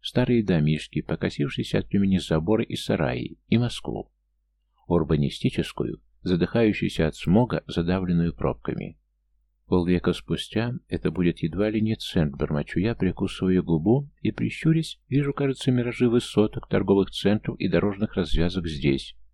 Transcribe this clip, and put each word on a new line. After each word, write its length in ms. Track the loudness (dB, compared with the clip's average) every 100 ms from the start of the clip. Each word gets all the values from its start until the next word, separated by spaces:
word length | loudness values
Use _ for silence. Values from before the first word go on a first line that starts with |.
старые 420 | -6 -2 2 2
домишки, 600 | 2 2 2 0 -2 -6
покосившиеся 760 | -4 -4 -4 -4 -4 -4 -4 -4
от 100 | -2
племени 300 | 0 2 2
заборы 460 | 2 0 2 0
и 100 | 0
сараи, 640 | -6 -2 0 0 -2 -6 -12 _
и 120 | 0
Москву. 520 | 2 -4 -8 -8 -10 _ _ _ _ _ _ _ 0
Урбанистическую, 1120 | 2 4 2 2 0 -2 -2 -4 -4 -6 -6 _ _
задыхающуюся 840 | -2 0 2 4 2 2 -2 0 -2
от 100 | 0
смога, 460 | 2 4 4 0 -4
задавленную 680 | -2 0 0 0 0 0
пробками. 640 | 0 -4 -2 -6 -6 -8 -14 _ _ _ _ _ _ -2
Полвека 460 | 0 4 2 2
спустя 600 | -2 -4 -6 -4 -4 -4 -6 -6
это 220 | -4 -2
будет 300 | 0 0 0
едва 300 | -4 -2 0
ли 100 | 0
не 160 | 0 -2
цент, 400 | -2 0 0 0
бормочу 420 | -2 -2 -2 -2
я, 160 | -2
прикусывая 680 | 0 -2 -2 -4 -2 2 2
губу 460 | 2 0 2 2 0 -6
и 100 | -6
прищурясь, 680 | -4 -4 -2 0 0 -2 -10 _
вижу, 240 | -2 -2
кажется, 400 | -2 -2 -2 0
миражи 360 | 2 0 2 4
высоток, 600 | 4 2 2 0 -2 -2
торговых 420 | 0 4 4 2
центров 480 | 0 0 0 0 -4
и 100 | 0
дорожных 460 | 2 0 -2 -4
развязок 540 | -2 0 2 2 0 -4
здесь, 480 | -2 0 0 -2 -16 -20